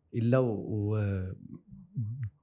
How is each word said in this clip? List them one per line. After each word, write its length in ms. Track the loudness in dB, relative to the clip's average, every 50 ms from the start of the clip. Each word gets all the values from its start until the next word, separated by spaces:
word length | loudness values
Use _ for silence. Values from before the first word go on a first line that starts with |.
| _ _ -2
إلا 220 | 0 4 4 6 6
و-، 280 | 6 4 2 0 -2 -2
و-، 680 | 0 0 2 2 2 2 2 2 0 0 -2 -4 -6 -10 -12 -14 -16 -16 -16 -18 -20 -18 -18 -8 -6 -4 -4 -4 -4 -4 -6 -8 -8 _